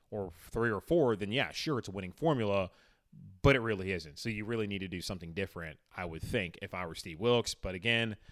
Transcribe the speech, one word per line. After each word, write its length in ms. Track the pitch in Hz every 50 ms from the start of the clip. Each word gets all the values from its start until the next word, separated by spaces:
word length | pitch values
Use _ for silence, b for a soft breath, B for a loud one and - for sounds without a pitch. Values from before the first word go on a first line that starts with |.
| _ _
or 200 | - 107 98 90 85 - - -
three 180 | - 113 113 117
or 100 | 107 95
four, 360 | - - 170 175 147 123 110
then, 160 | 90 104 98
yeah, 180 | 107 135 123 78
sure, 280 | - - - 165 147 117
it's 80 | 101 -
a 40 |
winning 200 | 92 101 92 90
formula, 580 | 90 - 143 165 151 127 110 101 98 98 92 87 b b b b b b b _ - - - 101 95 -
but 140 | - 143 139
it 60 | 127
really 320 | 113 113 110 92 92 95 95
isn't. 260 | 87 80 78 71 -
So 100 | - 117
you 160 | 110 104 107
really 220 | 104 120 113 107 101
need 140 | 101 98
to 60 | 98 92
do 140 | 90 90
something 320 | 85 - 104 87 85 82 82
different, 460 | 87 95 90 - 90 82 80 - - _ _ -
I 100 | - 92
would 160 | 87 80 80
think, 380 | - - - 120 95 85 - -
if 140 | - 92 -
I 100 | 90 90
were 80 | 85 80
Steve 260 | - - 90 80 78
Wilkes. 360 | 104 120 120 120 110 - -
But 180 | - - 95 92
again, 420 | 92 87 117 117 117 117 113 107 b b b